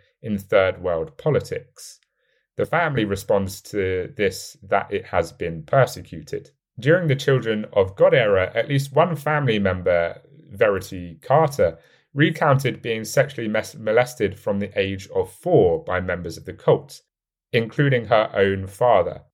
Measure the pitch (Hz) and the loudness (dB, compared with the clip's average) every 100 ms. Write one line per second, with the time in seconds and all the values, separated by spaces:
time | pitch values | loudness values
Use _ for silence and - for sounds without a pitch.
0 | _ _ 110 101 - 104 92 90 90 82 | _ _ -6 -6 2 2 2 0 -2 -2
1 | 80 - 160 120 - - - - - - | -4 -6 -2 -2 -2 -10 -12 -20 -20 -20
2 | _ _ _ _ _ - 104 160 160 127 | _ _ _ _ _ -6 -2 -2 -2 -2
3 | 104 98 - 101 95 95 - 104 95 92 | -2 -4 0 -2 -2 -8 -8 -4 -2 -2
4 | - - 98 - - - 95 98 - 101 | -6 -2 -2 -4 -14 -18 -2 -2 0 -6
5 | - 92 82 - 87 82 78 135 120 - | -2 -2 -2 -4 -8 -8 0 2 2 -2
6 | - 80 - - - _ _ - 127 185 | -14 -16 -10 -12 -12 _ _ -4 2 2
7 | 160 127 - 131 113 107 110 104 95 - | 2 0 0 0 0 -4 -2 0 0 2
8 | 185 147 107 95 92 113 113 139 139 147 | 4 4 4 2 2 -2 -2 -2 0 2
9 | 175 147 151 151 131 107 98 90 90 85 | 2 0 -2 0 0 0 0 0 0 2
10 | 85 - _ - - 98 110 95 - 92 | 0 -6 _ -20 -8 0 0 0 -4 -12
11 | 87 80 - 143 151 - 85 - _ _ | -12 -10 0 2 2 2 0 -2 _ _
12 | _ 139 160 156 156 135 131 101 120 110 | _ 0 0 2 2 2 0 -4 -6 -6
13 | 107 143 120 - 104 110 - - 110 113 | -2 0 0 -4 -4 -4 -6 -6 0 2
14 | 127 - 98 95 107 101 101 101 98 95 | 2 0 -4 -2 -4 -4 -4 -4 -4 -6
15 | - 95 - - 175 151 90 80 - 92 | -6 -4 -4 -6 2 4 4 2 -2 -4
16 | 90 87 85 80 82 - - 127 - - | -2 -6 -8 -12 -14 -4 0 0 -2 -20
17 | _ _ _ _ _ 117 113 - 143 127 | _ _ _ _ _ -2 -2 0 0 0
18 | 101 110 110 104 98 98 95 - 123 101 | 2 2 2 0 0 0 -6 0 4 4
19 | 85 - - | 2 -6 -16